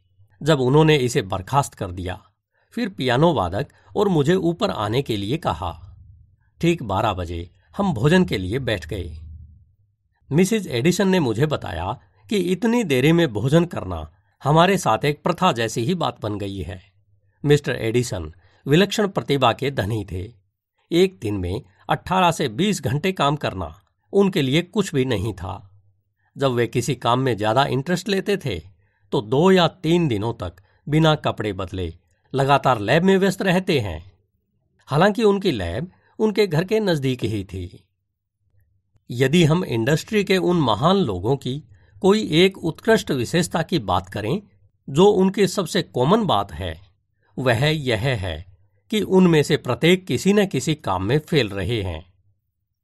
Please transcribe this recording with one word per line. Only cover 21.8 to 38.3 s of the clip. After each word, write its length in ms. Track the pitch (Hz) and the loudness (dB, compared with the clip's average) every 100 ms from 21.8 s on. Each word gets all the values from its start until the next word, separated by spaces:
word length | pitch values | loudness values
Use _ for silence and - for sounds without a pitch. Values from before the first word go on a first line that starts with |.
| - | -4
अठारह 420 | 147 - 185 180 | -4 -2 0 2
से 180 | 160 143 | 0 -4
बीस 340 | 107 202 190 | -2 -2 -2
घंटे 280 | 123 143 190 | -2 -2 -2
काम 240 | 190 143 151 | -2 -2 0
करना 460 | 117 98 78 - _ _ - | -4 -6 -10 -12 _ _ -4
उनके 280 | 196 202 185 | 2 2 2
लिए 200 | 135 147 | 0 0
कुछ 340 | 175 220 196 147 | 0 -2 -2 0
भी 100 | 127 | 0
नहीं 280 | 107 110 | -2 -4
था। 480 | 104 92 95 - _ _ _ _ _ _ - | -6 -10 -12 -14 _ _ _ _ _ _ -4
जब 140 | 135 | -2
वे 160 | 120 117 | 0 -2
किसी 280 | 131 120 135 | -2 -4 -2
काम 240 | 120 123 | 0 0
में 180 | 135 104 | 0 0
ज्यादा 280 | 107 117 143 | 0 0 0
इंटरेस्ट 440 | 127 135 180 214 | -2 -2 -4 -2
लेते 280 | 196 190 202 | -4 -2 -4
थे, 220 | 143 87 - _ _ _ - | -4 -8 -12 _ _ _ -6
तो 100 | 151 | -6
दो 300 | 107 131 185 | -2 2 6
या 160 | 190 165 | 6 4
तीन 400 | - 156 170 165 | 0 0 2 2
दिनों 260 | 107 113 | 0 -4
तक 200 | 113 90 - _ _ - | -6 -10 -12 _ _ -4
बिना 260 | 151 160 151 | 2 2 2
कपड़े 380 | 127 107 107 | -2 -4 -6
बदले 440 | 95 95 95 87 - _ _ _ 131 | -6 -8 -6 -8 -10 _ _ _ -2
लगातार 440 | 139 139 139 120 | 2 2 2 0
लैब 240 | 101 151 | 2 2
में 140 | 190 190 | 4 4
व्यस्त 240 | 196 190 | 2 0
रहते 380 | 190 180 185 151 | 0 0 0 -2
हैं। 320 | 101 78 - _ _ _ _ _ _ _ - | -2 -8 -14 _ _ _ _ _ _ _ -4
हालांकि 380 | 139 196 208 | 2 2 4
उनकी 280 | 220 196 190 | 2 2 0
लैब 400 | 117 85 92 175 _ _ - | -2 -4 -6 -8 _ _ -4
उनके 280 | 220 214 208 | -2 0 0
घर 160 | 151 | 0
के 160 | 185 220 | 0 -2
नजदीक 440 | 202 165 135 127 | 0 0 -2 -2
ही 200 | 113 104 | -4 -4
थी। 460 | 95 95 90 - _ _ _ _ _ | -6 -10 -12 -14 _ _ _ _ _